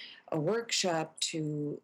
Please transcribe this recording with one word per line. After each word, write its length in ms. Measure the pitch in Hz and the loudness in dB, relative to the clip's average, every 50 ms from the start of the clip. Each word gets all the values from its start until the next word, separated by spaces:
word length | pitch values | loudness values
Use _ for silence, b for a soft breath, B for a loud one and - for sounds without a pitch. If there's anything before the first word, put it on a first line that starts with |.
| B B B B B - | B B B B B -2
a 60 | - 160 | 0 2
workshop 800 | 147 175 214 233 233 - - - - 185 165 160 156 - - - | 2 2 2 2 0 0 0 2 2 4 2 2 0 -2 -4 -4
to 600 | - - - 160 156 151 151 147 147 147 - - | -4 -2 0 -2 0 0 0 0 -2 -2 -4 -6